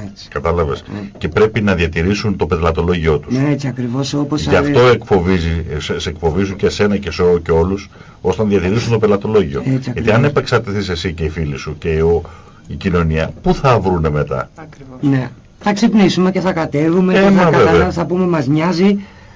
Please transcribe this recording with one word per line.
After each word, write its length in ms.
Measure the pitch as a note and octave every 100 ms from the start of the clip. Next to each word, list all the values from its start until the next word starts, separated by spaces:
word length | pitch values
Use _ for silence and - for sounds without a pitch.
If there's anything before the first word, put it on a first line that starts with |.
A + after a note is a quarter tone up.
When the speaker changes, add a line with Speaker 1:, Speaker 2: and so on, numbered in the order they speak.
| G2+
Speaker 1:
Έτσι. 160 | - -
Speaker 2:
Κατάλαβες; 540 | - D2+ E2+ D#2 C2+ -
Speaker 1:
Ναι. 160 | G#2 G2+ -
Speaker 2:
Και 100 | E2
πρέπει 340 | E2 G#2+ A#2
να 140 | G#2 F#2
διατηρήσουν 600 | E2 E2+ E2+ G#2 A2 F2+
το 80 | D#2+
πετλατολόγιο 720 | E2+ E2 E2 E2+ F2+ D#2+ C#3+
τους. 180 | - B2
Speaker 1:
Ναι, 120 | C#3+
έτσι 180 | C#3+ C#3
ακριβώς, 460 | B2 B2 B2+ C#3
όπως 280 | C#3+ C#3+ D3+
Speaker 2:
Γι' 120 | D3 -
αυτό 240 | C#3+ C#3
Speaker 1:
αρέσει. 140 | B2+ A2+
Speaker 2:
εκφοβίζει, 720 | - G2 F2 F#2 E2 E2 D#2+ D2
σε, 220 | - -
σε 100 | -
εκφοβίζουν 460 | D#2+ E2 D#2+ G2+ F#2+
και 100 | F#2+
εσένα 320 | - G#2 G2
και 140 | E2+
σε 100 | D#2+
ό-, 180 | F2 F2
και 80 | E2+
όλους, 380 | E2 F2 G2 - - - -
ώστε 220 | F#2 F#2
να 60 | G#2+
διατηρήσουν 420 | G2+ F2+ A2 A2+
το 80 | A2+
πελατολόγιο. 600 | G#2 G2+ A2 G#2+ E2 C#2
Speaker 1:
Έτσι 100 | B2+
Speaker 2:
Γιατί 180 | C3 B2+
Speaker 1:
ακριβώς. 240 | A#2+ A2+
Speaker 2:
αν 100 | A2 C#3+
έπαιξατε 460 | D3 - A#2 G#2+
εσείς 180 | G2+ F#2+
εσύ 240 | E2+ F#2+
και 100 | E2
οι 60 | D#2+
φίλοι 280 | D#2 D#2 C2+
σου 180 | - D2
και 240 | E2+ D#2+
ο, 200 | E2 E2+ - - - - -
η 60 |
κοινωνία, 580 | D2+ G2 F2 E2 D#2+ D#2+ -
πού 120 | F#3
θα 260 | F3+ C3+ A#2
βρούνε 300 | F#2 F2+ D#2
μετά; 400 | D2 C#2+ C2+ A#1+ -
Speaker 3:
Ακριβώς. 420 | - - - -
Speaker 1:
Ναι. 280 | D3 C3+ A#2+ - - -
Θα 140 | -
ξυπνήσουμε 580 | G#3 A#3 A3 F#3 - F#3
και 80 | F#3
θα 120 | F#3
κατέβουμε 600 | E3 D#3 C#3+ D#3+ F3 F#3
Speaker 2:
Ε, 40 | F#3
Speaker 1:
και 60 |
θα 80 | G3
Speaker 2:
μα 120 | F#3+
βέβαια. 160 | F3 C#3
Speaker 1:
καταλάβουμε, 320 | A2 E2+ E2
θα 140 | E3+ D#3
πούμε, 200 | F3+ F3+
"Μας 220 | E3+ C3
νοιάζει". 500 | D#3 E3+ E3+ G3 G3+ G3 - -